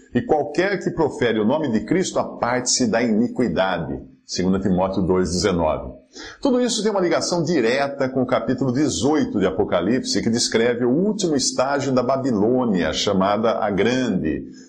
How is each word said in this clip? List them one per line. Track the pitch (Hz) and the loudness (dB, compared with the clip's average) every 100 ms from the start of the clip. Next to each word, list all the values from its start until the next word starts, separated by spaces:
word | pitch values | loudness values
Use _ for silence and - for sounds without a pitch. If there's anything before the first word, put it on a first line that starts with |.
| - 120 | -6 -4
e | |
qualquer | 117 151 - 170 196 190 | 0 0 0 -2 0 -2
que | 175 | -4
profere | 165 147 - 120 107 | -2 -2 0 0 2
o | 107 | 2
nome | 156 139 | 0 0
de | 110 | -2
Cristo, | - 175 170 135 | 0 -2 0 -2
aparte-se | - - 117 127 127 - 117 | -4 -4 -2 -2 -2 0 0
da | 117 | 2
iniquidade. | 123 107 120 - 113 82 95 87 71 69 - - - | 2 2 0 0 -2 0 0 -2 -4 -8 -12 -20 -8
Segunda | - 90 95 | -2 0 0
Timóteo | 98 90 95 98 | 0 0 0 0
dois, | 87 92 87 | 2 2 2
dezenove. | 90 101 87 78 69 64 - - - - - | 0 0 2 0 -2 -6 -14 -20 -18 -18 -4
Tudo | 285 247 | 0 2
isso | 240 226 | 0 0
tem | 208 | 0
uma | 202 | 0
ligação | 175 143 - 175 | 2 0 0 0
direta | 151 165 113 135 139 139 131 | 2 2 2 2 -2 -2 -2
com | 135 | -2
o | 123 | 0
capítulo | 120 123 123 135 | 0 0 -2 0
dezoito | 123 139 87 127 151 117 104 | 0 0 0 0 2 0 0
de | 92 | 0
Apocalipse, | - 98 92 90 127 127 101 | 0 0 0 2 0 0 -2
que | 113 | 0
descreve | 113 - 113 120 120 123 | 0 0 2 2 2 2
o | |
último | 147 208 208 170 139 | 2 0 0 0 0
estágio | - - 135 143 135 | 0 0 0 0 0
da | 127 | 0
Babilônia, | 120 135 131 104 110 127 120 90 78 | 2 0 0 2 2 2 2 2 0
chamada | 78 104 95 98 104 113 - | 0 0 2 2 2 2 0
a | 104 | 0
Grande, | 95 110 131 120 90 76 67 - - | 2 2 2 0 0 -2 -4 -8 -16